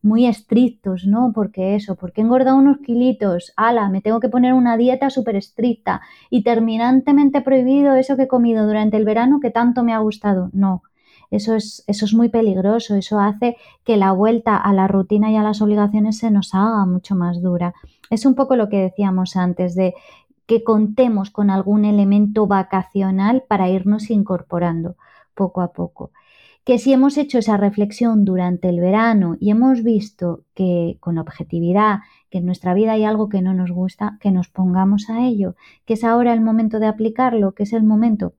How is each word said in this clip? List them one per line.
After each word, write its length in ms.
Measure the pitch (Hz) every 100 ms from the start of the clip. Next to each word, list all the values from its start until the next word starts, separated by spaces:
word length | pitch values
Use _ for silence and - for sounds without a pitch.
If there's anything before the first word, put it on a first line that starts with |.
muy 240 | 208 226 247
estrictos, 800 | 214 _ 226 247 - 196 185 190
¿no? 260 | 220 254
Porque 400 | 220 208 190 185
eso, 220 | 208 202 185
porque 240 | 180 -
he 40 |
engordado 320 | 220 254 262 269
unos 220 | 277 285
kilitos, 720 | - 233 254 208 202 175 - -
ala, 320 | 226 233 202
me 100 | 190
tengo 200 | 214 226
que 80 | 240
poner 260 | 247 247
una 220 | 254 240 226
dieta 340 | 247 262 277
súper 260 | 269 233 202
estricta 640 | - - 247 233 - - - - _
y 120 | 247
terminantemente 1000 | 240 226 226 220 233 262 262 285 285 277
prohibido 520 | 269 269 254 277 285 262
eso 200 | 262 269
que 60 |
he 40 | 262
comido 380 | 254 233 220 214
durante 300 | 214 214 220
el 80 |
verano 360 | 214 214 247 294
que 100 | 262
tanto 320 | 226 240 247
me 100 | 233
ha 60 | 226
gustado. 500 | 214 208 208 185 180
No, 280 | 196 196 180 _ _ _ _ _
eso 240 | 208 208
es, 300 | 220 214 - -
eso 200 | 202 208
es 80 |
muy 140 | 226 233
peligroso, 640 | 233 226 185 196 226 226 202
eso 240 | - 208
hace 360 | 208 208 240 233 - _
que 120 | - 214
la 140 | 190
vuelta 440 | 190 214 233 226 208
a 160 | 202
la 160 | 196 190
rutina 420 | 196 185 214 214
y 60 | 220
a 60 |
las 180 | 214 208
obligaciones 580 | 208 208 208 214 214 220
se 120 | 226
nos 240 | 202 185
haga 320 | 190 214 220 185
mucho 280 | 180 -
más 280 | 190 175 175
dura. 320 | 180 175 175 - - _ -
Es 160 | 226 269
un 80 |
poco 220 | 254 269 254
lo 120 | 208
que 80 | 208
decíamos 580 | 185 196 202 185 185 185
antes 380 | 180 180 180
de 200 | 175 185 180 - - _ _ -
que 180 | 226
contemos 680 | 226 214 208 214 247 208 196
con 200 | - 202
algún 340 | 190 190 208
elemento 640 | 208 208 196 208 208 214 202
vacacional 1000 | 196 190 190 - 202 190 190 202 262 262
para 200 | 202 180
irnos 420 | 185 190 208 208
incorporando 840 | 214 202 180 - 170 175 165 170 180 _ _ _
poco 260 | - 190 185
a 120 | 175
poco. 380 | - 170 - - _ _ _ _ _
Que 140 | - 247
si 140 | 226
hemos 240 | 262 277 285
hecho 220 | 285 247
esa 180 | 214 208
reflexión 680 | 202 202 208 - 233 214
durante 440 | 190 185 180 175 185
el 120 | 175
verano 560 | 180 208 233 220 175 165
y 100 | 202
hemos 320 | 220 254 254
visto 640 | 226 214 208 _ 175 170 _
que 440 | - 185 175 170 -
con 160 | - 165
objetividad, 840 | 156 - 165 170 170 190 214 208 - _ _
que 80 | 185
en 80 | 175
nuestra 280 | 175 180
vida 180 | 185 220
hay 120 | 220
algo 240 | 214 214 214
que 120 | 196
no 120 | 185
nos 160 | 185 180
gusta, 460 | 180 185 - 208 208
que 100 | 202
nos 180 | 185 180
pongamos 600 | - 185 180 190 208 214
a 160 | 226 247
ello, 280 | 214 185 - - _ -
que 80 |
es 100 | 220
ahora 280 | 226 240 240
el 60 | 233
momento 360 | 220 220 220 220
de 80 | 220
aplicarlo, 680 | 214 220 220 262 226 196
que 80 | -
es 100 | 208
el 100 | 226
momento 520 | 214 214 233 208 180